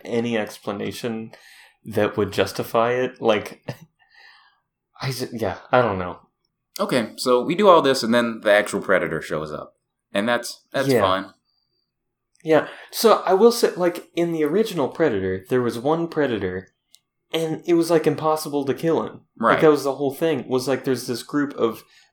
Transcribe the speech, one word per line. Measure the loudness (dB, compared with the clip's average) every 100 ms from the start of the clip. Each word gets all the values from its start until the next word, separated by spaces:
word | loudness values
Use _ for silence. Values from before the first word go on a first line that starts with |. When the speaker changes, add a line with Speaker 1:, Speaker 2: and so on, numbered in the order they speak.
| -6
Speaker 1:
any | -4 -2 -2
explanation | -4 -8 -10 -8 -8 -8 -8 -8 -12 -18 -20 -20 -20 _
that | -8 -2 0 0
would | -2
justify | -2 -4 -4 -4 0 0
it. | 0 -4 -2
Like, | 0 0 -2 -14 -14 -14 -16 _ _ _ -20
<laughs> | _ _ _ _ _ _ -10
I | -8
ju-, | -6 -8
yeah, | -6 -6 -6 0
I | 2
don't | 2 0
know. | -6 -10 _ _ _ _ _ -6
Speaker 2:
Okay, | -2 -2 -2 -4
so | 0 2
we | 2 2
do | 6
all | 8
this, | 6 2
and | 2
then | 2 0 -2
the | 4
actual | 4 4 -2
predator | 0 0 0 -4
shows | -6 -6 -6
up. | -10 -14 _ _ _ _
And | -4 0
that's, | -2 -4 -14 _
that's | -4 2
Speaker 1:
Yeah. | 2
Speaker 2:
fine. | 2 0 -4 -16 _ _ _ _ _ _ _ _ _ _
Speaker 1:
Yeah, | 2 2 2 -8 -12
so | 0 4 4 4
I |
will | 6 6
say, | 4 0 0
like, | -2 -2 -8 -4
in | -2
the | 0
original | 0 0 -2 -2 -4
Predator, | 0 0 0 -4 -6 -2
there | 0
was | 0 -2
one | -2 -2 -2
predator, | -2 -2 -2 -4 -6 -12 _ _ _ _ _ _
and | -6 -4 -6 0
it |
was, | 2 4
like, | 2 2
impossible | 0 0 -2 -2 -4 -4
to | -2
kill | 0 0
him. | -2 -10 _ -2
Speaker 2:
Right. | 2
Speaker 1:
Like, | 6
that | 6
was | 4
the | 2 -4
whole | -4
thing, | -2 -2 -2 -2
was, | -2 0
like, | -2
there's | -2 -4 -4
this | -8
group | -4 -4 -4 0
of | -2 -2 -14 _ _